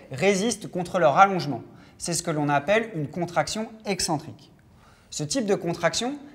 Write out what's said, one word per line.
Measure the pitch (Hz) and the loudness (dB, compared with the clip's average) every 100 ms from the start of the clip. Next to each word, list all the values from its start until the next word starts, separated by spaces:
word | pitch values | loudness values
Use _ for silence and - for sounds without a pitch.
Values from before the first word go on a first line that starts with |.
| - | -10
résistent | 127 190 190 226 196 156 | 2 4 4 2 -2 -4
contre | 180 175 185 | -4 0 4
leur | 156 147 | 6 6
allongement. | 196 185 143 117 - - - - | 2 0 -2 -6 -8 -18 -20 -12
C'est | - | -6
ce | 165 | -4
que | - | -2
l'on | 151 143 | -2 0
appelle | 143 147 220 226 160 | 0 2 2 0 -4
une | 139 | -6
contraction | 180 170 165 147 214 226 - 208 | -4 -2 0 0 -2 -6 -8 -4
excentrique. | 185 - 151 - - - - - - - - - | -2 0 -2 -4 -16 -20 -20 -20 -20 -20 -20 -12
Ce | - | -6
type | 151 269 202 | -2 0 2
de | 196 | 0
contraction | 170 170 165 - 202 294 - | 0 0 0 0 -2 -4 -12